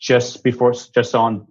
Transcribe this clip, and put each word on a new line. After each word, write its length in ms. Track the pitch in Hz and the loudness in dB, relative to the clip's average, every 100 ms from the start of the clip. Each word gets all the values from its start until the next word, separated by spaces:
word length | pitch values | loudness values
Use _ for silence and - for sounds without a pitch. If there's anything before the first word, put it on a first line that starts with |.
just 420 | - 123 120 - | 0 0 0 -4
before, 300 | 127 120 123 | -4 2 0
just 420 | 123 - 123 113 | 0 -4 -2 0
on, 320 | 120 113 104 - | 0 0 -2 -12